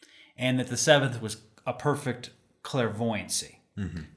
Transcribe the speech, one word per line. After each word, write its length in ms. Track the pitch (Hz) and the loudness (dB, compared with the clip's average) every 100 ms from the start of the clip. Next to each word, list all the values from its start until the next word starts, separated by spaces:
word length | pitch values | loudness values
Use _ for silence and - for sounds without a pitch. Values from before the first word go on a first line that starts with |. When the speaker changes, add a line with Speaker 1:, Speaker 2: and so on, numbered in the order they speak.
| - - - - | -20 -20 -20 -4
Speaker 1:
and 220 | 127 127 | 0 0
that 80 | 120 | 0
the 100 | - | 0
seventh 440 | - 143 135 120 | 6 6 6 -2
was 160 | 110 107 - - - | -6 -8 -14 -10 -8
a 80 | |
perfect 580 | - 147 143 123 117 - - _ _ | -2 0 0 -2 -6 -10 -18 _ _
clairvoyancy. 960 | - 139 113 104 117 104 85 - - - _ - | -6 -2 -2 0 -2 -2 -4 -6 -6 -16 _ -6
Speaker 2:
Mm-hmm. 240 | 92 85 78 | -6 -6 -12